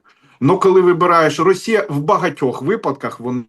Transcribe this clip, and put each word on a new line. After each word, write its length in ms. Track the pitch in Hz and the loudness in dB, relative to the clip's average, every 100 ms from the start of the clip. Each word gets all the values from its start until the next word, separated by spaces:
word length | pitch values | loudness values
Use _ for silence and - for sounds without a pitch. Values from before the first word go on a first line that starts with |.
| _ _ _ - | _ _ _ -2
Но 180 | 135 185 | 0 2
коли 220 | 196 185 | 4 4
вибираєш 600 | 180 165 175 170 156 165 | 4 2 2 2 2 0
Росія, 460 | 170 185 226 208 - | 0 0 0 -2 -2
в 120 | 143 | -4
багатьох 640 | 156 180 170 139 131 - | -2 -2 -2 -4 -4 -4
випадках 580 | 139 214 156 139 120 - | -4 -4 -4 -6 -10 -10
вони 240 | 120 123 | -8 -8